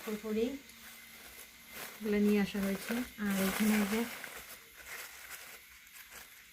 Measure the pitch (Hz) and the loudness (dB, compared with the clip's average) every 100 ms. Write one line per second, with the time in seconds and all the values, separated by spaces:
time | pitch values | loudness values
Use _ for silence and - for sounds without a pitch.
0 | - 214 220 214 247 277 - - - - | -4 -4 0 2 2 0 -8 -18 -18 -18
1 | - - - - - - - - - - | -18 -18 -16 -16 -16 -18 -16 -12 -12 -4
2 | 214 208 208 208 196 208 196 196 - 233 | 2 6 8 6 4 2 0 0 0 -2
3 | 247 - 208 196 190 190 214 214 202 220 | -2 -2 0 2 2 4 4 6 4 2
4 | 233 - - - - - - - - - | 0 -4 -10 -12 -14 -16 -18 -18 -14 -12
5 | - - - - - - - - - - | -12 -14 -14 -14 -14 -16 -18 -20 -18 -18
6 | - - - - - | -16 -16 -16 -20 -20